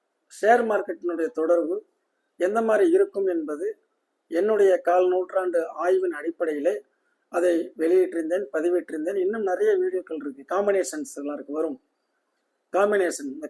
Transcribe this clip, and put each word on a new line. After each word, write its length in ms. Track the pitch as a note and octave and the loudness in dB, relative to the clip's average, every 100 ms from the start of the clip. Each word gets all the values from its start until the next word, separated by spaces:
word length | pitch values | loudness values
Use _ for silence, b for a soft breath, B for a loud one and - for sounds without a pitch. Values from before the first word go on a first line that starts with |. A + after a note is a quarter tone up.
| _ _ _ - | _ _ _ -2
ஷேர் 260 | G3+ A#3+ A3+ | 4 4 4
மார்க்கெட்டினுடைய 580 | G3+ F#3+ E3+ F3 E3 D#3+ - | -2 -2 -6 -6 -2 -4 -2
தொடர்பு 360 | D#3+ E3+ D#3 F3+ - _ _ _ _ - - | 2 2 2 -4 -8 _ _ _ _ -4 0
எந்த 160 | A3 A3+ | 0 2
மாதிரி 160 | G#3+ F#3 F3+ | 4 6 4
இருக்கும் 320 | G3 G3+ F#4+ E3 | 2 0 -2 -2
என்பது 320 | D3+ D3 G4 - _ _ _ _ - E3 | -4 -6 -6 -8 _ _ _ _ -6 -2
என்னுடைய 320 | G#3 G#3+ G3 F3+ - | 2 4 4 4 4
கால் 220 | F3+ F#3 | 4 4
நூற்றாண்டு 480 | F3+ F3+ F#3+ F3+ E3+ D#3+ - E3+ | 2 0 -2 0 -2 -2 -4 0
ஆய்வின் 300 | F#3 F#3 D3+ | 0 0 -4
அடிப்படையிலே 560 | D#3 E3 E3 D3+ D3+ G#3 - _ _ _ _ F3 | -6 -4 -4 -2 -2 -2 -8 _ _ _ _ -2
அதை 160 | F3 E3+ - - | 0 0 -2 -2
வெளியிட்டிருந்தேன், 680 | D#3+ F#3 F3+ E3 D#3 F3+ G#3 D#3+ | 2 2 2 -2 -2 -4 -2 -2
பதிவிட்டிருந்தேன். 640 | E3 F3 - D#3+ D#3 G3 F#3 | 0 0 -2 -6 -4 -2 -2
இன்னும் 220 | A3+ G3 | -2 -2
நிறைய 220 | F3+ G#3+ G3 | 0 2 2
வீடியோக்கள் 400 | F#3 F#3 F3 D#3+ | 0 -4 -6 -10
இருக்கு, 220 | C#3+ C3+ C3+ | -10 -12 -6
காம்பினேஷன்ஸ் 600 | F3+ G3+ G3 F3 D#3 C#3+ - | -2 0 0 0 -6 -10 -10
எல்லாம் 160 | C#3+ D3 | -10 -10
இருக்கு, 200 | C#3 D3 | -8 -6
வரும். 180 | D#3+ C3 _ _ _ _ _ _ _ _ _ F3+ | -4 -6 _ _ _ _ _ _ _ _ _ 0
காம்பினேஷன், 520 | G3+ G#3 F3+ - D4 C3+ | 2 2 0 -2 -10 -10
இந்த 140 | - | -2